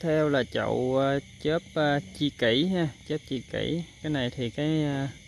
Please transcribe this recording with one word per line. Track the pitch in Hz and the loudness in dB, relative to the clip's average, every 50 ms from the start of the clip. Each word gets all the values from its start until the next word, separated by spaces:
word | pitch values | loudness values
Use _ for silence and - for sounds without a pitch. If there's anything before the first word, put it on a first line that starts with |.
theo | - 165 156 156 151 151 | 0 2 2 4 4 4
là | 143 135 120 | 2 2 0
chậu, | - - 117 107 110 113 120 127 127 131 | 0 -2 -2 0 2 2 2 2 2 2
ờ, | 135 135 135 139 143 - - - - | 2 2 2 0 0 -4 -8 -18 -4
chớp, | - 151 156 175 - - - | -2 0 0 0 -2 -4 -2
ờ, | 160 151 147 143 143 143 - - - | 0 2 2 2 0 -2 -6 -4 -2
chi | 147 143 - - | -2 -2 0 2
kỷ | 123 113 117 131 160 | 4 4 4 4 4
ha, | 185 190 180 165 147 - - - - | 2 2 0 0 -2 -4 -8 -6 -6
chớp | 151 151 - - | -6 -6 -4 -6
chi | 135 127 117 - | -6 -6 -6 -6
kỷ. | - 110 - - 151 170 165 - - - | -6 -4 -2 -2 -2 -4 -6 -8 -14 -8
Cái | - 156 | -6 -4
này | 151 139 123 123 | -2 -2 -2 -2
thì | - - 123 117 | -2 -4 -6 -4
cái, | - - 147 151 160 156 151 | -2 -2 0 0 2 2 0
ờ, | 147 139 135 139 135 - - - | 0 0 -2 -4 -4 -6 -10 -18